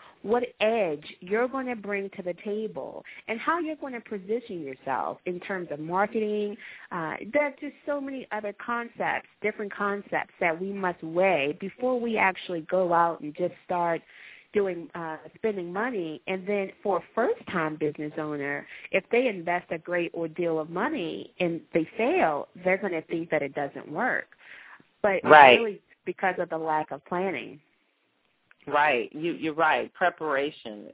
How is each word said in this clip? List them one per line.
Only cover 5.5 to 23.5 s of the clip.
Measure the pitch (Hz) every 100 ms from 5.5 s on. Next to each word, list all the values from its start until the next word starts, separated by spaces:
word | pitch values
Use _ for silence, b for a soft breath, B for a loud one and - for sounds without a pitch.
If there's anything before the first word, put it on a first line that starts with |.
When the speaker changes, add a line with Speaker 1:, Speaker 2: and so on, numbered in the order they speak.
| 190 170
Speaker 1:
of | 147
marketing. | 156 180 208 220 214 208 208 202 B B B
Uh, | 180 160 - 202
there | 285 294
are | 277
just | 294 - -
so | 285
many | 269 262 -
other | 214 208 202
concepts, | - 233 233 - 170 - - -
different | 208 214 202
concepts | - 202 202 - 160 - -
that | 175 165
we | 196
must | 202 185 175
weigh | 160 170 190 165 143 175
before | 190 - 247 247
we | 233 214
actually | 190 185 - 170 156
go | 190 180
out | 170 170 160
and | 151
just | 151 175 -
start – | - 175 170 165 - B B B B
doing, | 208 196 170 160
uh, | 175 165 156 160 -
spending | 220 202 175
money. | 185 247 220 165 156 -
And | 190 185
then | 208 196 -
for | 208 175
a | -
first-time | - 285 508 - 180 156 156
business | 151 147 151 156
owner, | 151 147 139 143 - B B
if | 190 -
they | 233 254
invest | 190 170 175 -
a | 170
great | 175 175 170
ordeal | - 165 160 170 160
of | 156
money | 175 254 302 165 160 - -
and | 180 165 -
they | 170 160 -
fail, | 233 370 180 147 - -
they're | 180 190
gonna | 208 165 -
think | 165 165
that | 151
it | 139